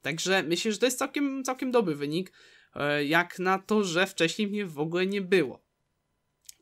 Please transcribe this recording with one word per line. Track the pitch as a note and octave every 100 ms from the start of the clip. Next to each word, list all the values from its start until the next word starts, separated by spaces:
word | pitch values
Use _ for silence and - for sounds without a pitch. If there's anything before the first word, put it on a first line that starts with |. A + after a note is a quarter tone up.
Także | C#3 D#3+ F3+ F#3+
myślę, | D3 E3+ A3+
że | G3+
to | B3+
jest | B3+
całkiem, | C#4 D4 C#4+ C4+
całkiem | C4 B3+ C4
dobry | A#3+ F#3
wynik, | C#3+ C#3+ D#3+ F#3 _ - _ _
e, | - C#3+ D3
jak | C#3+ E3 F3 -
na | F#3 F#3+
to, | - G#3+
że | G3 E3 F#3
wcześniej | - E3 E3 G#3
mnie | G#3 G3
w | C#3+
ogóle | D#3+ F3 F#3+
nie | G3+
było. | F3+ F#3+ C3+ - _ _ _ _ _ _ _ _ - -